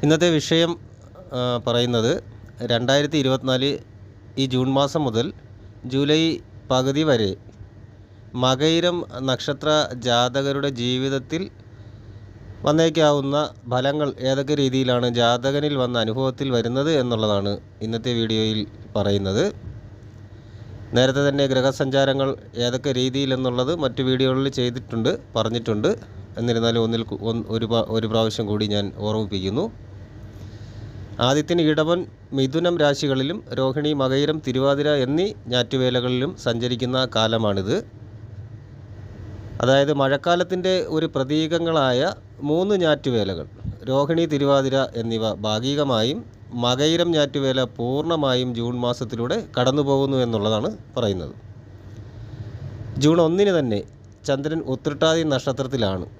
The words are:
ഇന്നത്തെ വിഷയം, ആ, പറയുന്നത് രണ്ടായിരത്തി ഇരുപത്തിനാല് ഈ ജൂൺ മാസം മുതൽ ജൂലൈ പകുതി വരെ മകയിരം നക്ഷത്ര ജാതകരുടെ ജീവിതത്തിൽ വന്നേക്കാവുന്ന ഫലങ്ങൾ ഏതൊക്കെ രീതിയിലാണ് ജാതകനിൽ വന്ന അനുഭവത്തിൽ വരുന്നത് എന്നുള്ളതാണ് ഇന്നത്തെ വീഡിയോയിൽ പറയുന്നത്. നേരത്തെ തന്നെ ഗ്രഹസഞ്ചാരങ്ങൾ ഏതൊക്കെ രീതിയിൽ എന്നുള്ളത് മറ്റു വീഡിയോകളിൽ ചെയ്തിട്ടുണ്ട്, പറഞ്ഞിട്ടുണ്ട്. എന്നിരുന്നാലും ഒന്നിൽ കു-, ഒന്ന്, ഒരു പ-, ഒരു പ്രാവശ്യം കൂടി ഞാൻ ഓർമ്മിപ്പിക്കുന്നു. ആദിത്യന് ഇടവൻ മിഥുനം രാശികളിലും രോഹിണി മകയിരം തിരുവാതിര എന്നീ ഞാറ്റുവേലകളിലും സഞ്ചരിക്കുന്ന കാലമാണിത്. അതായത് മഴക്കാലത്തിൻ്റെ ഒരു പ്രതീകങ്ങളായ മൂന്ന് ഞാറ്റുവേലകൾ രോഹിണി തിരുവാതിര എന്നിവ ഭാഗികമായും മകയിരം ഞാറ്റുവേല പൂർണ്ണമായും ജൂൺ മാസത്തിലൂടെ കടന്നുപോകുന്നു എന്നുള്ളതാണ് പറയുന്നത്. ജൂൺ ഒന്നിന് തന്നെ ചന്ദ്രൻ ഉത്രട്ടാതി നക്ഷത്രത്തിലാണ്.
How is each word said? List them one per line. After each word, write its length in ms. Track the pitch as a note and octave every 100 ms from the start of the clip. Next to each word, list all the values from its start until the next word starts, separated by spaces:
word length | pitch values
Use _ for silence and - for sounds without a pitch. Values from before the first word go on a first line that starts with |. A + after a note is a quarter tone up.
| D3
ഇന്നത്തെ 220 | D#3 F3 D#3+
വിഷയം, 360 | - E3 E3+ E3+ - - - - - B2+
ആ, 40 | B2 A#2+ A#2+
പറയുന്നത് 440 | A#2 B2 A#2+ A2+ E3 - - - - A#2+
രണ്ടായിരത്തി 460 | A#2 A#2+ C#3 D3 D3+
ഇരുപത്തിനാല് 480 | C3 C3 C3 B2+ C3+ - - - - - - -
ഈ 40 | C3+
ജൂൺ 140 | B2+ B2+ C3+
മാസം 240 | C#3 D#3+ C#3+
മുതൽ 200 | A2 C#3 - - - - - B2+
ജൂലൈ 320 | C3 C#3+ D3+ E3 D#3 - - -
പകുതി 320 | B2+ C3 C#3 D#3
വരെ 200 | B2 G#2 F#2+ - - - - - - - - - B2 B2+
മകയിരം 520 | C3 D#3 E3 F3 F3 - A2 C3
നക്ഷത്ര 400 | B2+ - C#3 D3+ D3+ C#3+ B2+ B2
ജാതകരുടെ 640 | A#2+ B2 B2+ C#3 C#3 C#3+ B2+
ജീവിതത്തിൽ 640 | A#2+ B2+ C3+ C3+ - D#3 F#3+ - - - - - - - - - - - -
വന്നേക്കാവുന്ന 720 | D3+ E3 D#3+ D3+ D3 C#3 C#3+ D3+ - B2
ഫലങ്ങൾ 360 | B2+ C3+ D3 D3 - B2+
ഏതൊക്കെ 260 | C3+ C#3 D3
രീതിയിലാണ് 480 | C3+ B2+ B2+ B2 B2 A#2+
ജാതകനിൽ 580 | A#2 A#2+ B2+ C#3+ D3 C#3+
വന്ന 120 | B2 A#2+ A2
അനുഭവത്തിൽ 440 | A2+ C3 C3 C3+ B2
വരുന്നത് 340 | A2+ B2+ D3 D#3
എന്നുള്ളതാണ് 520 | B2 A2+ G#2+ G2+ G2 G2+ - - G#2+
ഇന്നത്തെ 260 | A2+ B2 A#2
വീഡിയോയിൽ 400 | A2+ A2 A2 G#2+ G2+ - - G#2+
പറയുന്നത്. 480 | G2+ G2+ G2 G2 E3 - - - - - - - - - - - - - - A#2+
നേരത്തെ 260 | B2+ C3+ C#3+
തന്നെ 180 | C#3 C#3
ഗ്രഹസഞ്ചാരങ്ങൾ 800 | C3 C3 C3 C3+ C3+ C3+ C3+ C3+ B2 - - A#2+
ഏതൊക്കെ 280 | B2+ C#3+ B2+
രീതിയിൽ 320 | C3 C3 C#3 C3
എന്നുള്ളത് 360 | C3 B2 B2+ E3+ C#3
മറ്റു 180 | A#2+ C3
വീഡിയോകളിൽ 420 | C3 C3 C3 C3+ C3+
ചെയ്തിട്ടുണ്ട്, 540 | B2 B2 A2+ A#2 A2+ F3+ - A2+
പറഞ്ഞിട്ടുണ്ട്. 520 | A2 A#2 A#2 G#2+ C3+ A3+ - - - -
എന്നിരുന്നാലും 420 | A#2+ A2+ A#2 A#2 A2+
ഒന്നിൽ 180 | A#2 A2
കു-, 100 | G2+ G#2+
ഒന്ന്, 140 | A#2 - A2+
ഒരു 100 | A2+
പ-, 140 | A#2 - A2+
ഒരു 140 | A2
പ്രാവശ്യം 320 | A2 A2+ G#2+ G#2+
കൂടി 160 | G#2 G#2+ G#2
ഞാൻ 100 | G2+ - G#2
ഓർമ്മിപ്പിക്കുന്നു. 580 | G#2+ G#2 G2+ F#2 A2+ G#3+ - - - - - - - - - - - - - - - A#2+
ആദിത്യന് 380 | C#3 D3 F3 D#3
ഇടവൻ 280 | D3+ D#3 F3 E3 - - C3+
മിഥുനം 380 | C3+ D3+ F3 E3+
രാശികളിലും 580 | D3 C#3 D3 C3+ C3+ G3 - B2
രോഹിണി 320 | C3+ C3+ D3+ D3
മകയിരം 380 | C3 C3+ D3 D#3 C#3+
തിരുവാതിര 440 | B2+ C#3 C#3 D3 D3
എന്നീ 220 | B2+ D3+ G3 G#3+ -
ഞാറ്റുവേലകളിലും 800 | B2 A#2+ C3+ B2+ B2 B2 B2 C3+ B2+ -
സഞ്ചരിക്കുന്ന 540 | A#2 A#2+ A#2+ B2 B2+ B2+ A2+
കാലമാണിത്. 600 | A2 A2+ A2 G2 F#2+ E3 - - - - - - - - - - - - - - - - - -
അതായത് 280 | A#2+ C3+ C#3+ D3
മഴക്കാലത്തിൻ്റെ 760 | C3+ C#3 F3 F3 F3 F#3 F#3 F#3 - D#3
ഒരു 140 | D#3+ C#3+
പ്രതീകങ്ങളായ 840 | C3 D3+ D#3+ E3 E3 D#3+ C3+ B2 D#3+ G#3+ - - C#3+
മൂന്ന് 280 | D#3+ F#3+ G3+ E3
ഞാറ്റുവേലകൾ 600 | D3 C#3 A#2+ G2 F2 D2 - - - -
രോഹിണി 360 | C3 C#3+ E3 E3+
തിരുവാതിര 460 | D3 C#3 C#3 C3+ C3+ C3+ A#2
എന്നിവ 320 | A2+ A2+ A2 F#2+ G#2+
ഭാഗികമായും 800 | G#2+ B2+ C#3+ C#3+ A#2 A2+ F3 A#3 - - B2 A#2+
മകയിരം 460 | B2+ D3+ E3 F3 D#3+
ഞാറ്റുവേല 420 | C#3+ C#3 C3+ C3 B2 -
പൂർണ്ണമായും 720 | A#2+ C3+ D#3 E3 C#3 B2+ B2+ A#2
ജൂൺ 140 | A#2 B2 A#2+
മാസത്തിലൂടെ 540 | A#2+ A#2+ A2+ A#2 G3+ F#3+ -
കടന്നുപോകുന്നു 580 | B2+ C#3 C#3 C#3 C#3 C3+ A#2+
എന്നുള്ളതാണ് 460 | A2+ G#2 G#2+ C#3+ G#3+ - -
പറയുന്നത്. 380 | G#2+ F#2 E2+ - - - - - - - - - - - - - - - - - C#3+
ജൂൺ 140 | E3+ D#3+
ഒന്നിന് 280 | F3+ G3+ F3
തന്നെ 220 | C3 G#2 - - - - -
ചന്ദ്രൻ 280 | C3+ C#3+ D#3+ - C3
ഉത്രട്ടാതി 480 | - C#3+ D#3+ D#3+ D#3+ C3
നക്ഷത്രത്തിലാണ്. 720 | C3 B2+ B2+ B2+ G#2 F#2+ F2